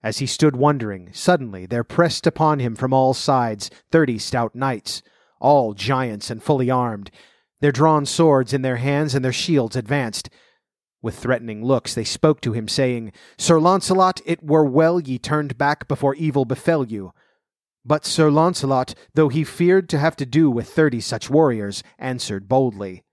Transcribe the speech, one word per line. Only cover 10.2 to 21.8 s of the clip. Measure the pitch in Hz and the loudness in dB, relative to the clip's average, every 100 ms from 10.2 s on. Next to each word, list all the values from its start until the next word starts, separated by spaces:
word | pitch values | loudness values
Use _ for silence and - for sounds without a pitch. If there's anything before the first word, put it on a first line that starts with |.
| - _ _ _ _ _ _ _ | -12 _ _ _ _ _ _ _
With | 117 - | -10 -6
threatening | 123 123 117 107 | -2 -2 -4 -8
looks | 120 131 - | -2 -2 -2
they | - | -6
spoke | 107 - 156 151 | -6 0 0 0
to | 120 | -4
him, | 113 107 | -6 -6
saying, | - 131 120 110 _ - - | -2 -2 -2 -10 _ -20 -8
"Sir | - 165 | 2 4
Launcelot, | 170 190 - 190 185 - - | 4 2 0 2 2 0 -6
it | 165 | -6
were | 151 156 147 | 0 2 4
well | 131 160 175 | 4 2 0
ye | 143 127 | -4 -8
turned | - 151 143 120 | -4 -4 -4 -2
back | 143 151 - | -2 -2 -6
before | 139 139 139 | -2 -2 0
evil | 156 139 127 | -2 0 -2
befell | - - 160 | -2 0 0
you." | 120 107 95 _ _ _ _ _ _ _ | -2 -8 -10 _ _ _ _ _ _ _
But | 120 151 - | -2 -2 -2
Sir | - 156 | 2 4
Launcelot, | 147 165 175 135 131 131 - _ - | 4 2 0 -2 0 -2 -10 _ 0
though | 156 | 2
he | 139 | 2
feared | 151 - 175 190 180 | -4 0 4 4 2
to | 151 | 0
have | 156 - | 0 -2
to | 131 | -2
do | 139 156 | 2 2
with | 117 107 | 2 -2
thirty | - 156 120 | 2 2 0
such | - 113 - | -6 -8 0
warriors, | 156 156 113 101 98 | 2 4 0 -4 -8